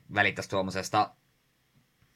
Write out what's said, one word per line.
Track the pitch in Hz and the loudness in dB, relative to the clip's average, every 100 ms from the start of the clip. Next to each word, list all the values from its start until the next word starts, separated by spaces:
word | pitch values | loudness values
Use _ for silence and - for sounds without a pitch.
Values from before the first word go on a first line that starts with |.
| - | -6
välittäisi | 104 101 95 - | 2 2 0 -4
tuommoisesta, | 98 95 95 92 107 101 _ _ _ _ _ _ _ _ _ _ | -2 -2 -4 0 0 0 _ _ _ _ _ _ _ _ _ _